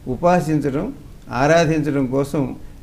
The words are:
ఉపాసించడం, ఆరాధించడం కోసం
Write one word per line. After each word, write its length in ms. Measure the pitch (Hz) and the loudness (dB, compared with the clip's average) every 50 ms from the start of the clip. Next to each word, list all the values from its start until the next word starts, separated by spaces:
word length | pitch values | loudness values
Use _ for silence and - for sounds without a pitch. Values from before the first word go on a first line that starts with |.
| - | -8
ఉపాసించడం, 840 | 127 127 - 170 175 180 175 147 156 156 147 135 143 127 151 190 269 - - - - - - - - | -6 -2 2 2 4 4 4 2 2 0 0 0 0 -2 -2 -4 -6 -8 -12 -16 -18 -20 -18 -14 -8
ఆరాధించడం 760 | 120 123 139 151 165 170 170 151 160 156 139 156 135 143 135 | -2 0 4 4 4 4 4 4 2 0 0 0 0 0 0
కోసం 480 | 120 131 139 143 135 - 156 131 123 135 - - - - - | 0 0 -2 -2 0 -2 -2 -2 -2 -4 -10 -14 -16 -16 -18